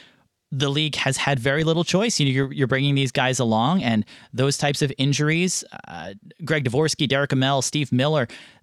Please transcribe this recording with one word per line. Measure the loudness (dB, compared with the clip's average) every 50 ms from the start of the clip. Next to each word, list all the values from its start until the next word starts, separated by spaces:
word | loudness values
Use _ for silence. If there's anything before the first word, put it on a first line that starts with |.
| -20 -20 _ _ _ _ _ _ _ -8 -4
the | -2 -2 0
league | 0 0 -2 -2 -2
has | -2 -2 -2 -2
had | -2 0 0 0 0
very | 0 0 0 0 2
little | 2 2 0 0
choice. | 0 0 0 2 2 0 0
You | 0
know, | 2 2
you're, | 0 0 -2 0
you're | -2 0
bringing | 0 2 2 2 2 2
these | 2 0 0 0
guys | 0 0 0 2 0
along, | 2 2 2 4 4 2 2 2 2
and | 2 0 0 0 -2 -6 -20 -20 -12 -4
those | 0 0 0 0 0
types | 0 -2 0 0 -2
of | -2 0 0
injuries, | 0 0 2 2 2 0 2 2 0 0 -2 -4 -8 -10 -14 -18 -16 -14
uh, | -14 -12 -12 -12 -14 -16 -20 -20 -20 -12 -4
Greg | -2 -2 0 0
Dvorsky, | 0 0 0 0 0 0 0 0 0
Derek | 2 0 0 0
Amell, | 0 0 2 2 0 0 0
Steve | -2 -2 -2 -2 0 0
Miller, | 2 2 2 2 0 0 -2 -4 -14 -20 -20 -20 _